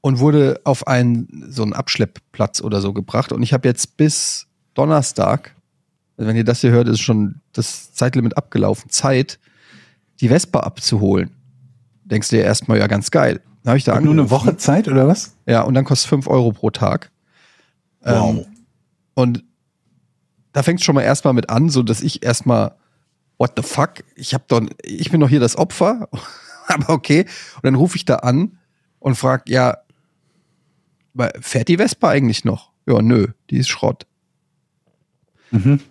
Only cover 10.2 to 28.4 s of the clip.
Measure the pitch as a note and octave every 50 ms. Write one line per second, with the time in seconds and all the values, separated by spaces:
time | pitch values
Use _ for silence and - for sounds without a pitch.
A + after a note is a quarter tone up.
10.2 | - A2+ B2 F3 - - - D3 - - - - - - - G#2 G#2 G2 G2 F#2
11.2 | F#2 - - _ _ _ _ _ _ - _ _ _ _ _ _ _ - - A2
12.2 | A2 - - A2+ G2 G2 G#2 - - - A2+ G#2+ G#2 G2+ A2 G#2 G#2+ - - D#3+
13.2 | C3+ B2+ - - _ _ _ _ _ B2 A#2+ C#3 C3 - G#2+ - D3+ D3+ D3+ D#3+
14.2 | C#3 A2 A#2+ C3+ - - - - - - C#3 F#3 A3 - C3+ C3+ C3 C#3+ F3+ G3+
15.2 | - - _ _ _ - A#2+ A2+ A2+ - C3 C3 C3+ - C#3 - - - - C#3
16.2 | C3+ - - C3 B2 A#2 G#2+ - - A2+ - - A2 G2 - - - _ _ _
17.2 | _ _ _ _ _ _ _ _ _ _ _ _ _ _ _ _ _ B2 A#2+ A2+
18.2 | G#2+ G#2+ A2 A2 - - - _ _ _ _ _ _ _ _ _ _ _ _ -
19.2 | B2+ B2 A#2+ A#2 - _ _ _ _ _ _ _ _ _ _ _ _ _ _ _
20.2 | _ _ _ _ _ _ _ C#3+ C3+ - E3+ F3 - - D3 C#3 - G#2 C#3 -
21.2 | - D3 B2+ A#2+ A2+ - A2+ A#2 D3+ E3 C#3+ C3 B2 A2 A2+ - - D3+ - -
22.2 | - A#2+ A#2 - - - A#2+ A2+ G#2+ G2+ _ _ _ _ _ _ _ _ _ _
23.2 | _ _ _ _ B2 B2 _ - C3+ - - - C3+ - _ - - _ _ -
24.2 | C3+ - - B2+ _ _ A#2+ A#2 A2 - - _ - - G2+ - E3+ - F3+ E3
25.2 | D3 C#3 C3+ D3 A#2+ A#2 - - D3 - - - E3 F#3+ A3+ A#3+ G#3+ - - A#2
26.2 | - - - - - - - - - - - D3+ C#3+ - E3 D3 - - D3 D#3+
27.2 | F#3+ - - - - - - - - C3+ C3 B2+ D#3 F3+ - F3 - - B2+ -
28.2 | - B2 B2 C#3+